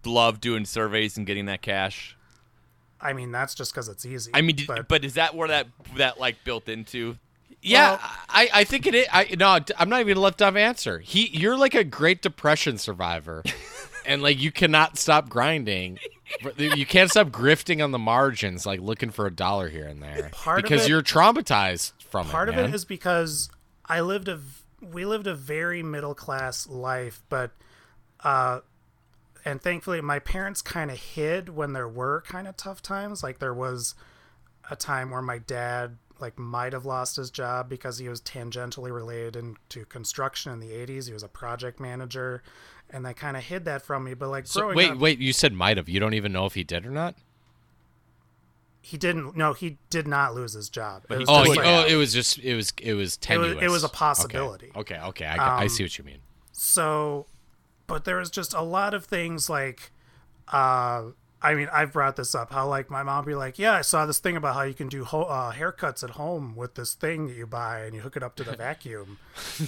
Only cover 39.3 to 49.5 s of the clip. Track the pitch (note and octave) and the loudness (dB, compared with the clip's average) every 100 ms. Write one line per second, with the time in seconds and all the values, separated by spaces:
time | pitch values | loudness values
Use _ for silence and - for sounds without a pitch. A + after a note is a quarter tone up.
39.3 | A#2+ A#2 G#2+ - B2 G#2+ B2+ A2+ - C3+ | -10 -12 -14 -18 -18 -16 -12 -8 -4 -4
40.3 | - C#3+ A#2+ A2+ A2 B2 C3+ B2 G#2+ G#2 | -6 -10 -12 -12 -12 -10 -10 -12 -12 -16
41.3 | - A#2+ A#2 B2 - B2+ B2 B2+ C3 B2+ | -12 -10 -8 -10 -10 -12 -10 -10 -8 -8
42.3 | B2 - - - - - C3+ B2+ A#2+ D3+ | -8 -14 -20 -20 -20 -18 -12 -12 -10 -10
43.3 | C3+ A#2 F#3 E3 C#3 - C#3+ C3 B2+ C3+ | -8 -8 -8 -6 -8 -6 -6 -6 -8 -8
44.3 | C3+ - G3 G#3+ E3+ F3+ C3 D#3 C3+ C3 | -8 -6 -2 0 4 4 4 2 2 0
45.3 | - D3 F#2+ F#2 G#2 D#2+ F#2 G#2+ A2 G2+ | 2 2 4 2 2 0 0 0 0 -2
46.3 | F#2 G2 - E2+ E2+ G#2+ C#3+ E3+ F3 _ | -2 -2 -4 -6 -6 -6 -6 -6 -8 _
47.3 | _ _ _ _ _ _ _ _ _ _ | _ _ _ _ _ _ _ _ _ _
48.3 | _ _ _ _ _ - D3+ F3 E3 C#3 | _ _ _ _ _ -14 -4 -2 -2 -4
49.3 | D#3+ D#3 | 0 0